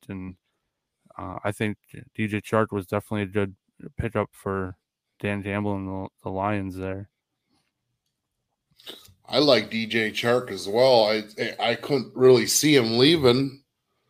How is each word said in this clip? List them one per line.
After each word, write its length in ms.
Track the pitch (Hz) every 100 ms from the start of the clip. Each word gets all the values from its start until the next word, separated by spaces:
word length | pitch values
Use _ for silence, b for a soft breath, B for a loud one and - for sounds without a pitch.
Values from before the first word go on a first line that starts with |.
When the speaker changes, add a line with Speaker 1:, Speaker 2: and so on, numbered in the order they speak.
| -
Speaker 1:
and, 260 | 98 92 92 _ _ _ _ _ _ _ -
uh, 200 | 92 92
I 80 | 104
think 260 | - 107 101 _ 107 - -
D 120 | 107
J 140 | 104
Chark 300 | - 110 110
was 160 | 101 92
definitely 340 | 104 - 104
a 60 | 98
good 280 | 104 98 95 _ _ - -
pickup 320 | 113 107 104
for 440 | - 98 98 92 90 _ _ _ _
Dan 240 | 104 101
Campbell 320 | 98 101 104 98
and 120 | 95
the, 200 | 95 95 _
the 60 | 101
Lions 460 | 95 101 104 95 92
there. 340 | 92 95 101 _ _ _ _ _ _ _ _ _ _ _ _ _ _ _ _ _ B B B _ -
Speaker 2:
I 100 | 123
like 320 | 147 117 107
D 160 | 113 110
J 240 | 113 107
Chark 400 | 101 120 123 123
as 180 | 98 92
well. 380 | 110 135 120 107
I, 180 | 110 107 - 117 -
I 160 | 113 117
couldn't 400 | - 143 - -
really 320 | 127 123 117
see 280 | - 151 143
him 220 | 113 117
leaving, 640 | 139 165 131 123 139 131 _ _ _ _